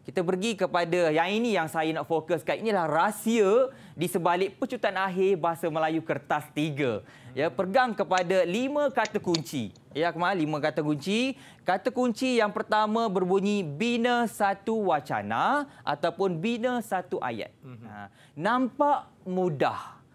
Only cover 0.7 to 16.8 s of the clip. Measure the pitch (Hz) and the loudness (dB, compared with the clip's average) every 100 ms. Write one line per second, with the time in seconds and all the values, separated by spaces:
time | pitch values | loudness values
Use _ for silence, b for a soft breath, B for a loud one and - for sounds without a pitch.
0.7 | 175 170 175 165 156 175 214 240 190 160 | 0 2 2 4 4 2 0 2 0 0
1.7 | 165 160 151 147 160 156 170 - 147 220 | -2 -2 -2 -2 -2 0 -2 -2 -2 0
2.7 | 202 160 156 202 208 226 226 190 226 262 | 0 2 2 2 0 0 4 6 4 2
3.7 | B B - 170 185 170 180 196 - 262 | B B -6 -2 0 2 2 0 -2 -6
4.7 | 247 214 190 190 185 190 185 170 165 170 | -2 -2 0 -2 2 2 4 0 0 -2
5.7 | 156 160 160 156 143 - 151 - - 156 | 0 0 0 -2 -6 -2 -4 -2 -4 -2
6.7 | 143 135 104 - B B 127 156 - 190 | 0 -2 -2 -8 B B -2 -2 0 0
7.7 | 196 254 208 175 185 175 190 170 196 262 | 2 2 -2 0 0 2 2 2 0 -2
8.7 | 294 285 254 214 208 185 165 - 143 104 | 0 0 0 -2 -2 0 -2 -2 -6 -6
9.7 | - - 139 170 160 180 196 151 156 151 | -10 -10 -2 -2 0 0 0 -2 0 -2
10.7 | 151 151 151 185 214 262 254 B B - | 0 -2 -2 0 0 0 -4 B B -2
11.7 | 196 254 240 254 214 262 240 208 208 214 | 0 0 0 0 0 0 2 2 -2 0
12.7 | 214 214 220 226 190 180 190 196 208 165 | 0 2 2 0 0 2 2 2 0 -2
13.7 | 143 233 240 240 240 233 - 202 196 - | -2 0 2 2 2 0 0 0 0 -2
14.7 | 226 190 151 - 120 101 117 180 285 285 | 0 2 0 0 -4 -2 0 2 0 -2
15.7 | B - 147 170 165 196 165 208 233 247 | B -6 -2 -2 0 -2 0 -2 -2 -2
16.7 | 247 | -2